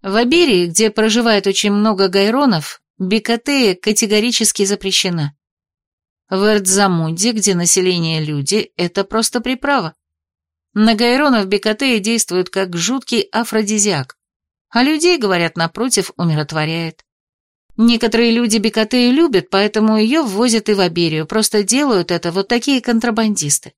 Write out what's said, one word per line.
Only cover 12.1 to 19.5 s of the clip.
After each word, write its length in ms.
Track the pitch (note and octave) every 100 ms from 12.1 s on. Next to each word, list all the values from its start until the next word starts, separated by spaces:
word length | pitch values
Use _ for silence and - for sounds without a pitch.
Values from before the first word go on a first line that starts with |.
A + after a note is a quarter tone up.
| A3+ - F3+ F3+
как 260 | F#3+ F#3+ E3+
жуткий 460 | F3 C4 - A#3+ -
афродизиак, 840 | G#3+ A#3 A3 G#3 G#3+ G#3 D#3+ C3 - _ _ _ _ _
а 140 | A#3
людей, 340 | C4+ D#4 E4+ F4
говорят, 380 | G#3+ F3+ E3 E3+
напротив, 560 | E3 - B3+ G3 F3+ -
умиротворяет. 880 | E3+ D3+ D3+ D#3+ D3+ E3 E3 D#3+ _ _ _ _ _ _ _ -
Некоторые 540 | A#3 A#3 A3+ A3+ A#3
люди 260 | A3+ A#3+ A3
бикотею 560 | G#3+ A3+ A3 B3+ B3
любят, 360 | C4+ E4 G3
поэтому 480 | F3